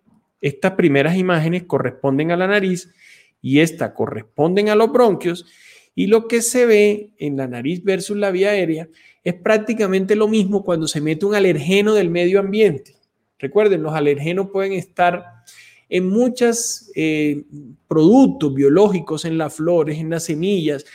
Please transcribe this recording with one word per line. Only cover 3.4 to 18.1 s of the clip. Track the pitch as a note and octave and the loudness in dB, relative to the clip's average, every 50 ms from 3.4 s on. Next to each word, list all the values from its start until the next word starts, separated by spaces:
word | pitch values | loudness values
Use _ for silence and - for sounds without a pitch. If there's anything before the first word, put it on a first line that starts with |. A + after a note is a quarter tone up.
y | - B2+ C3+ D3 | -6 0 2 4
esta | E3 E3 E3 - B2+ G#2 - | 4 2 0 -6 -8 -8 -4
corresponden | - A2+ - - A2 - _ - - D3 E3+ F#3 G3+ G#3 G#3+ | -6 -6 -6 -6 -10 -14 _ -4 -2 0 0 2 0 0 2
a | G#3+ | 2
los | G#3 A3+ A3+ - | 2 2 2 4
bronquios. | A#3+ B3 A3+ F3 - - F3 E3+ F3 - _ _ _ _ - - - _ _ - | 4 4 4 2 0 -2 -6 -6 -6 -12 _ _ _ _ -20 -20 -20 _ _ -6
Y | F3+ F#3 | -4 0
lo | G3+ A3 A3+ A3+ A3+ | 2 2 2 2 0
que | A#3 A#3 A#3 | -2 -2 -2
se | - - B3+ B3 | 0 0 2 4
ve | A#3 G#3+ G#3 G#3 G#3 G#3 G#3 - - _ - | 4 4 4 4 4 2 -2 -6 -14 _ -10
en | D3+ D3 C#3 | -8 -6 -6
la | C3+ C3 | -6 -6
nariz | B2+ B2 A#2+ B2 D3 F3 F3+ F3 | -6 -8 -8 -6 -6 -6 -4 -2
versus | G3 F#3+ F3 F3+ - G#3 | -2 -2 -2 -4 -6 -6
la | G3+ G3+ G3 | -4 -4 -2
vía | F3+ F3+ G3 G3+ | 0 0 0 0
aérea | G#3 G3 F3+ D#3+ D#3+ D#3 E3 D#3+ _ _ _ _ _ _ - | 0 0 0 -2 -2 -6 -8 -14 _ _ _ _ _ _ -6
es | F3 F3 | -6 -6
prácticamente | F3 - - G#3+ G#3+ G#3+ - A3+ A3+ G#3 F#3 F#3+ F#3+ F#3+ G3 G#3+ | -4 0 0 0 0 0 -2 -2 -2 -2 0 0 0 0 0 0
lo | G#3+ G#3+ G#3+ | 0 2 2
mismo | A3 A3 G3 F#3+ G#3 F#3+ G3 | 2 2 0 2 0 -2 -2
cuando | F#3+ F3 D#3+ D#3+ | -2 -2 -2 -2
se | D3 - D#3 | -4 -4 -4
mete | D3 D3+ D#3+ D#3 F#3+ | -2 -4 -4 -2 -2
un | G3+ G#3+ | -2 0
alergeno | G#3 F#3+ F3+ F3 D3+ C#3 E3 F#3+ G3+ G3+ G#3+ G#3+ | 2 2 2 2 0 0 0 2 2 2 2 2
del | G#3 F3+ E3+ | 2 0 0
medio | E3+ F3 F3 F3+ F#3+ G3 | 0 0 0 0 0 0
ambiente. | G3 G3 G3+ G#3+ A3 G3 D3 B2 - _ _ _ _ _ _ _ _ _ _ - | -2 0 0 2 2 2 2 -2 -10 _ _ _ _ _ _ _ _ _ _ -12
Recuerden, | - C3+ - G3+ G#3+ G#3 F#3+ E3 D3+ | -10 -2 0 2 2 2 2 0 -2
los | D#3 D#3 | -4 -4
alergenos | D#3 D3 C#3+ C#3+ C#3 C#3+ E3 F3 F#3+ G3 F#3+ | 0 0 0 0 0 -2 -4 -4 -4 -4 -4
pueden | G3 G3 G3 G3 G3 | -4 -4 -4 -4 -4
estar | F3+ E3+ _ - - F3 F3 F3+ - - - - - _ - - - - - _ _ _ - | -6 -8 _ -2 0 2 2 2 -2 -10 -14 -20 -20 _ -20 -20 -20 -20 -20 _ _ _ -4
en | - F3+ F#3 F#3 | -4 -2 0 0
muchos, | G3 A3+ B3 B3+ B3 - A#3+ A#3 A#3 A#3 - - - - _ - - | 2 2 2 0 0 0 0 0 0 -2 -4 -8 -8 -10 _ -14 -6
eh, | - D#3+ D#3+ D#3 D3+ D3+ D3+ C#3+ D3 - _ - D3 C#3+ A#2 C#3+ _ _ | -4 -2 -2 0 0 0 -2 -2 -4 -8 _ -20 -20 -20 -20 -20 _ _
productos | - D#3+ D#3 D#3 F3 | -2 2 4 6 6